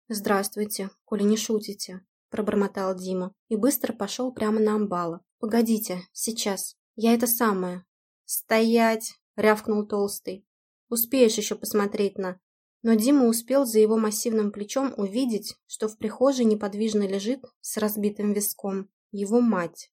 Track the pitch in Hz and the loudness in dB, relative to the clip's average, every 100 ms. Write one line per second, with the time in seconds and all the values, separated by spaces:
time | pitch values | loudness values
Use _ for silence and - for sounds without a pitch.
0 | - 208 208 196 202 - 208 - 190 _ | -10 -6 0 0 0 -6 -6 -6 -10 _
1 | - 208 202 220 - 214 208 202 - 185 | -6 0 2 2 0 -4 -4 -12 -12 -14
2 | _ _ _ 214 202 202 202 202 190 185 | _ _ _ -6 -2 0 0 -2 -4 -4
3 | 185 185 180 - - 220 247 277 247 233 | -4 -6 -6 -10 -6 0 0 0 -4 -6
4 | 202 - 254 254 214 220 214 214 202 175 | -6 -6 -6 -4 -2 2 2 2 -2 -2
5 | 170 170 _ _ 220 233 233 220 - 180 | -4 -8 _ _ -2 2 2 0 -2 -8
6 | - - - 226 208 190 - - _ - | -10 -8 -6 -4 -4 -4 -8 -14 _ 0
7 | 226 233 240 - 226 190 180 180 - _ | 2 4 2 2 2 0 -2 -8 -14 _
8 | _ _ - - - 226 226 233 226 226 | _ _ -10 -8 0 2 4 4 4 2
9 | - - _ - 214 214 220 208 208 208 | -6 -14 _ 0 2 2 0 -2 -2 -2
10 | 202 - - 190 _ _ _ _ - 233 | -4 -6 -12 -14 _ _ _ _ -6 -4
11 | - 269 226 214 208 - - 214 202 202 | 0 4 4 4 -4 -6 -2 0 0 0
12 | 202 - 185 185 _ _ _ _ 226 226 | -2 -2 -8 -8 _ _ _ _ 2 4
13 | 233 285 233 233 - 269 262 214 214 220 | 6 6 6 2 0 0 4 4 4 4
14 | 214 214 240 220 208 202 208 269 262 - | 0 -2 -2 0 0 -4 -6 -2 -2 -2
15 | 196 214 262 208 - - - - 220 - | -4 -2 -2 -2 -6 -16 -16 -8 -8 -6
16 | 220 - 262 262 226 214 208 202 220 208 | -6 0 2 4 2 2 -2 -2 -2 0
17 | 196 196 202 269 - _ - - 214 214 | 0 -2 -4 -6 -8 _ -10 -4 -2 0
18 | 208 208 208 202 208 - 202 190 196 _ | -4 -2 -2 -2 -4 -6 -6 -6 -8 _
19 | _ 202 202 233 240 190 170 - - | _ -8 0 2 4 2 -2 -8 -20